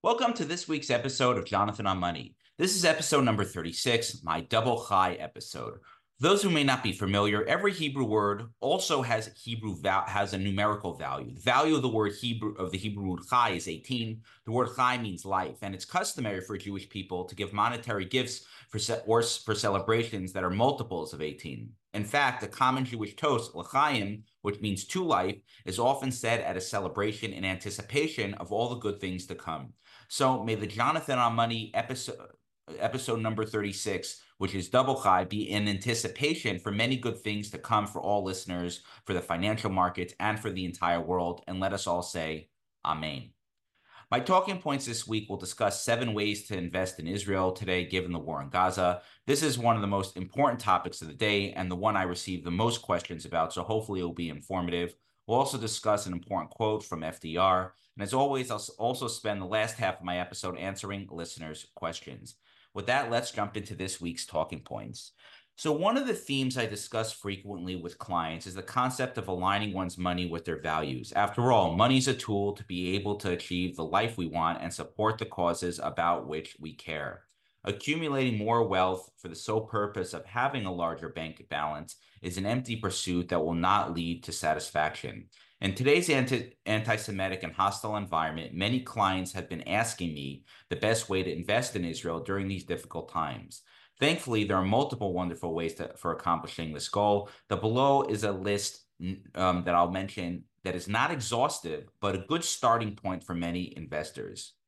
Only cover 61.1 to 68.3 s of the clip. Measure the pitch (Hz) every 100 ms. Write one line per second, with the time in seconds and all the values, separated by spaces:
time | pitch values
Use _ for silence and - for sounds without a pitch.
61.1 | 82 82 - 80 76 - - 82 80 -
62.1 | 65 - - _ _ _ - 101 131 123
63.1 | 117 120 - 101 104 95 92 95 - 87
64.1 | 85 - 78 80 76 - 57 52 - -
65.1 | _ - - _ - 165 147 190 254 262
66.1 | 202 - 139 131 127 110 104 - 113 110
67.1 | - 101 95 101 98 90 92 85 - -
68.1 | 87 80